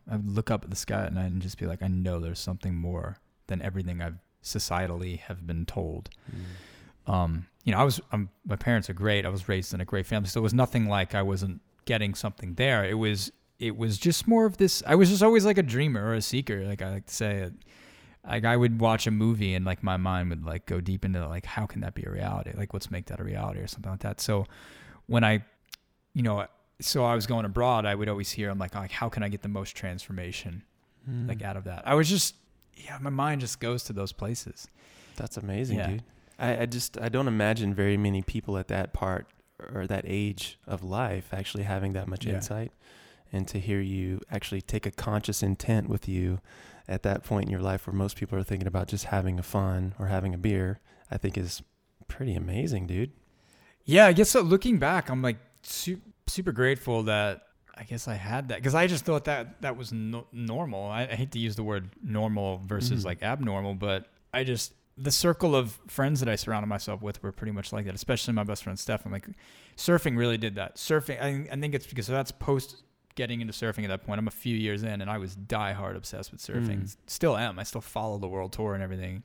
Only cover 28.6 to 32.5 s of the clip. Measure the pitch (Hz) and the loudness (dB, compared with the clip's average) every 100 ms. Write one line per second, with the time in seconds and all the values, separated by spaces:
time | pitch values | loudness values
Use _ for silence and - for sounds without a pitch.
28.6 | 92 104 95 - 117 110 104 101 104 101 | -4 -6 -6 -4 -2 -2 -2 -2 -4 -4
29.6 | 95 - 95 90 - 95 90 92 - 87 | -6 -6 -8 -8 -8 -8 -6 -8 -8 -10
30.6 | - _ _ _ 131 120 123 113 101 98 | -14 _ _ _ -8 -4 -4 -4 -6 -6
31.6 | 95 90 - 147 160 190 - - _ | -8 -6 2 4 4 2 0 -4 _